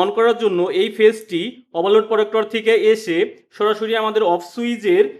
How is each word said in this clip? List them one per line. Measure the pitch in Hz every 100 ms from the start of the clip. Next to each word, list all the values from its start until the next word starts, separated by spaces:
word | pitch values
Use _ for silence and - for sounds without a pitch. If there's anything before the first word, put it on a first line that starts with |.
on | 190 208
করার | 233 233
জন্য | 220 180 180 170
এই | 214 214
ফেজটি | 214 220 - 170 214 - _ 170
ওভারলোড | 190 220 214
প্রোটেক্টর | 220 208 220 214
থেকে | 226 214 226 214
এসে | 220 185 165 208 - _ -
সরাসরি | 208 214 220 226
আমাদের | 214 214 196
অফ | 170 175
সুইচের | - 240 233 202 175 - -